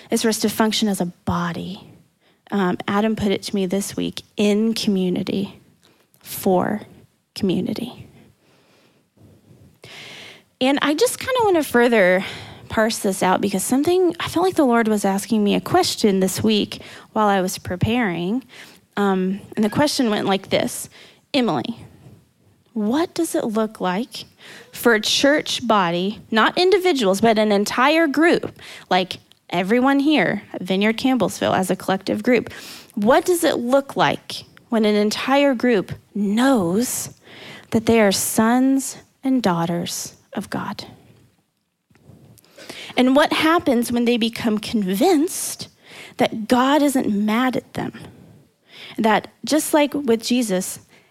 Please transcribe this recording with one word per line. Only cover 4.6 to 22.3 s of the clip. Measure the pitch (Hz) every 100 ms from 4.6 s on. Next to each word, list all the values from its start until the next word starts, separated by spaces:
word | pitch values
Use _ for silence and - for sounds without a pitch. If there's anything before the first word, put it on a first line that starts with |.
| 226
community, | 220 - 190 180 175 - 190 196 - _ _ _ _ _ _
for | - - 202 180 - 214 - - _ _ _
community. | - 196 180 - - 233 - - - - _ _ _ _ _ _ _ _ _ - _ _ - - _ - - - - - - _ _
And | 254 277
I | 277
just | 311 494 -
kinda | 508 508
wanna | 427 339
further | 277 240 240 226 180 185 - - - - -
parse | - 220 -
this | 202 190
out | 185 185
because | 202 190
something, | - 254 311 359 359 339
I | -
felt | 320
like | 381
the | 359
Lord | 262 233 220
was | 214
asking | 202 196 - 220
me | 202 190
a |
question | - 359 349 - 214 190
this | 185 -
week | 208 208 - - - - -
while | 220 208
I | 196
was | 180 -
preparing. | - 180 214 247 208 170 175 247 - - - - _ -
Um, | 202 190 185 196 - -
and |
the | 214
question | - 294 - 233
went | 208 -
like | 196 -
this, | - 247 - - - - _ _
"Emily, | 277 226 120 113 - - - - - _